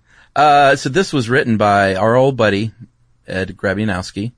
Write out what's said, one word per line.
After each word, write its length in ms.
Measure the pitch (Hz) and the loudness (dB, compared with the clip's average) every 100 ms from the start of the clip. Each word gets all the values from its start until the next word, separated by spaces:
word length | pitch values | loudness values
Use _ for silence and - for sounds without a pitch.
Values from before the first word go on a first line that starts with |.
| _ _ _ - | _ _ _ 0
Uh, 400 | 151 143 139 139 | 4 4 4 2
so 140 | 143 | -2
this 220 | 147 190 | -2 -2
was 160 | 143 113 | -2 -2
written 300 | 131 139 107 | -2 0 0
by 380 | 104 101 95 95 | 2 2 2 0
our 200 | 107 123 | 0 2
old 220 | 135 123 | 0 2
buddy, 340 | 107 101 110 - - _ _ _ - | 0 0 -4 -10 -20 _ _ _ -10
Ed 320 | 90 95 92 | -8 -8 -6
Grabianowski. 720 | 101 95 107 92 - 95 113 | -4 -4 -4 -6 -8 -10 -10